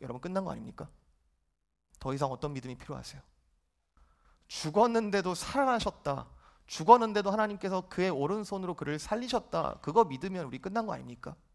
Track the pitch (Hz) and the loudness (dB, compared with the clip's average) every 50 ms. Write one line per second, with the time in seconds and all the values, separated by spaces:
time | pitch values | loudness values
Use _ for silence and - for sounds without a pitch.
0 | - 127 120 127 - 180 185 190 190 165 - 110 113 120 - - 147 - - _ | -12 -10 -10 -8 -8 -6 -4 -4 -4 -4 -8 -10 -12 -14 -14 -16 -16 -18 -18 _
1 | _ _ _ _ _ _ _ _ _ _ _ _ _ _ _ _ _ _ _ - | _ _ _ _ _ _ _ _ _ _ _ _ _ _ _ _ _ _ _ -10
2 | - 135 135 139 147 135 131 - - 147 143 131 120 127 123 - - - 143 127 | -6 -6 -4 -2 -2 -4 -4 -4 -6 -6 -6 -8 -10 -10 -12 -12 -12 -12 -12 -12
3 | 120 - - 135 - _ _ _ _ _ _ _ _ _ _ _ _ _ _ _ | -12 -14 -18 -20 -20 _ _ _ _ _ _ _ _ _ _ _ _ _ _ _
4 | _ _ _ _ _ _ _ _ _ - - - - 156 151 208 233 240 226 226 | _ _ _ _ _ _ _ _ _ -14 -10 -8 -6 0 2 4 4 4 4 0
5 | 220 208 196 202 175 185 175 - - - - 277 277 262 240 226 - 208 - - | 0 0 0 0 0 0 -2 -4 -6 -4 -2 0 2 2 2 0 -2 -4 -6 -6
6 | - 147 139 131 123 - - - - - - _ _ - - - 160 196 240 240 | -4 -4 -4 -4 -6 -12 -18 -20 -20 -20 -20 _ _ -14 2 8 10 12 12 10
7 | 226 220 202 208 185 202 196 220 214 208 208 196 - 190 190 185 185 - - - | 10 4 0 0 0 2 2 2 0 0 -2 -4 -4 -4 -2 -4 -4 -4 -2 0
8 | 185 190 160 135 139 156 196 214 208 - 196 190 185 180 165 - 156 143 151 151 | 0 0 2 0 0 -2 -2 -4 -6 -6 -6 -6 -6 -6 -6 -6 -6 -6 -6 -6
9 | - - 214 233 247 240 254 220 - - - 165 151 123 - - - 143 156 226 | -4 -4 -4 -4 -2 -2 -2 -2 -2 -2 -2 -2 -2 -2 -4 -6 -6 2 4 4
10 | 226 160 135 127 170 196 190 180 156 127 123 - - 185 196 233 220 208 - 131 | 4 4 2 -6 -6 -6 -6 -6 -6 -8 -8 -10 -8 -6 -4 -4 -4 -4 -6 -8
11 | 127 123 120 - - - 160 - _ _ | -10 -14 -16 -14 -14 -14 -14 -16 _ _